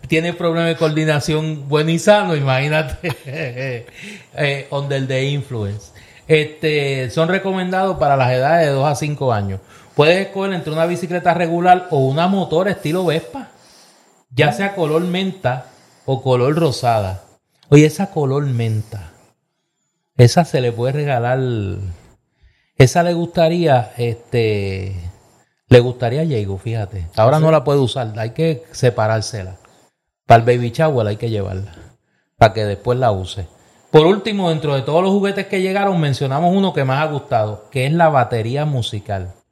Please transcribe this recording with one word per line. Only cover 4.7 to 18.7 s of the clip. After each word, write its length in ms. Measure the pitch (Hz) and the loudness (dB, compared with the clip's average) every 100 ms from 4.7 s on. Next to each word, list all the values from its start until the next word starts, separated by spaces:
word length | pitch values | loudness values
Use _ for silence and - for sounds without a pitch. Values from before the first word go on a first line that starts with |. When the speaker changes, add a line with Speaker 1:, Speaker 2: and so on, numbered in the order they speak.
Speaker 1:
under 360 | 143 139 139 131 | -6 -4 -4 -2
the 180 | 131 | -2
influence. 680 | 139 143 139 120 101 104 - - - - - | -2 -4 -6 -6 -6 -6 -12 -20 -20 -20 0
Este, 840 | 156 151 - 160 151 139 135 127 | 2 2 -4 -2 0 0 -4 -4
son 180 | - 165 | 0 0
recomendados 720 | 185 190 190 180 185 190 165 | 0 -2 -4 -2 -2 -2 0
para 180 | 151 139 | 0 2
las 140 | 123 | 2
edades 340 | 127 135 170 156 | 2 2 4 2
de 60 | |
dos 140 | 139 143 | 2 0
a 80 | |
cinco 380 | 143 151 147 135 | 0 -4 -2 -2
años. 280 | 110 101 95 - - - - | -2 -2 -6 -12 -20 -12 2
Puedes 300 | 151 180 190 | 4 4 0
escoger 260 | 196 196 | -6 -4
entre 180 | 185 147 | -4 -6
una 140 | 156 165 | -2 -2
bicicleta 480 | 175 175 175 175 | -2 -4 -2 0
regular 540 | 165 170 170 180 180 180 | 0 0 0 2 2 2
o 80 | 147 131 | 0 0
una 220 | 143 175 | 0 0
motor 400 | 196 160 156 196 | 0 0 0 0
estilo 360 | 185 151 175 | -2 -4 -2
Vespa, 440 | 180 151 - 277 233 _ _ - _ _ _ _ _ | -2 -4 -6 -14 -16 _ _ -20 _ _ _ _ _
ya 200 | 120 147 | 0 0
sea 220 | - 196 196 | 0 -6 -2
color 260 | 156 156 | -2 0
menta 640 | 180 180 190 - 127 131 - - _ _ - | 0 -2 -4 -4 -4 -6 -10 -20 _ _ -6
o 160 | 131 | -4
color 320 | 131 127 123 151 | 0 2 2 2
rosada. 680 | 165 117 123 113 98 92 - _ _ _ _ | 0 0 0 0 -2 -6 -12 _ _ _ _
Oye, 180 | 147 151 | 6 6
esa 240 | 151 196 | 2 -6
color 320 | - 139 139 143 | -2 -2 -2 -2
menta, 640 | 120 113 | -2 -2